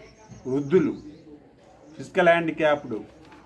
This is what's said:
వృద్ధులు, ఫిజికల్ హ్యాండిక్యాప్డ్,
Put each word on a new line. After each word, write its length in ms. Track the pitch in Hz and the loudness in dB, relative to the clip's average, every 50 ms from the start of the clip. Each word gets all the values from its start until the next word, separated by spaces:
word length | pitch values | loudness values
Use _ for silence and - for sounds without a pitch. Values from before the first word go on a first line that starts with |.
| - - - - - - - - - | -20 -20 -20 -20 -20 -20 -20 -14 -8
వృద్ధులు, 460 | 127 131 143 143 139 175 185 151 113 104 - - - - - - - - - - - _ _ - - - - - - - | -4 -4 -4 -2 2 2 2 2 0 -2 -8 -12 -18 -20 -20 -20 -20 -20 -20 -20 -20 _ _ -20 -20 -20 -20 -20 -20 -18
ఫిజికల్ 320 | - 135 - - 185 180 170 | -18 -18 -4 0 2 4 4
హ్యాండిక్యాప్డ్, 680 | 170 170 170 160 151 - 160 151 147 143 - 127 113 101 - - - - - - - - - | 4 4 2 -2 -2 0 2 2 2 0 -2 -6 -10 -10 -10 -12 -18 -20 -20 -20 -20 -20 -20